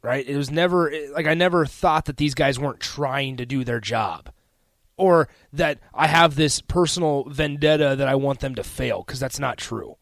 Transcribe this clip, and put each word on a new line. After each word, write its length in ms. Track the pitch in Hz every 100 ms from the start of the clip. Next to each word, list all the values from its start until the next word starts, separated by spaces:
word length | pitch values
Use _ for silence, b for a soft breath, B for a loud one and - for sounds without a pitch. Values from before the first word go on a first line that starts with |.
right? 260 | - 131 135
It 80 | 143
was 140 | 135
never, 420 | 151 180 180 165 156 143
like, 160 | 143 151
I 80 | 165
never 300 | 180 175 147
thought 400 | - 180 156 156
that 120 | 139
these 160 | 147
guys 260 | 135 139 127
weren't 200 | 143 -
trying 580 | - - 143 135 135 131
to 80 | 123
do 180 | 135
their 160 | 123 120
job 520 | 101 117 104 87 - - _ _ _ _ _ -
or 300 | 190 170 143 b b
that 280 | 139 160 147 -
I 140 | - 151
have 280 | 160 165 143
this 260 | 151 -
personal 640 | - 175 170 - 165 143 139
vendetta 720 | 139 151 143 151 151 143 135
that 100 | 139
I 80 | 139
want 240 | 139 135
them 160 | 135 123
to 80 |
fail, 400 | - - 127 101
'cause 160 | - 127
that's 200 | 131 -
not 180 | 135 113
true. 400 | - 113 - -